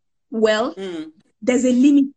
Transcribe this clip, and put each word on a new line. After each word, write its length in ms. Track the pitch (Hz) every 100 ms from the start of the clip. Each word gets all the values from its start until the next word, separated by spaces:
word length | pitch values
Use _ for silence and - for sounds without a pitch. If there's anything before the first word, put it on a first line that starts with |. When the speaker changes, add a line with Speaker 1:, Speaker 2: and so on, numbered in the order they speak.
| _ _ _
Speaker 1:
wealth, 460 | 226 214 214 220 -
Speaker 2:
Mm. 340 | 190 165 160 - _ _
Speaker 1:
there's 220 | 214 247
a 80 | 254
limit 320 | 247 277 285 277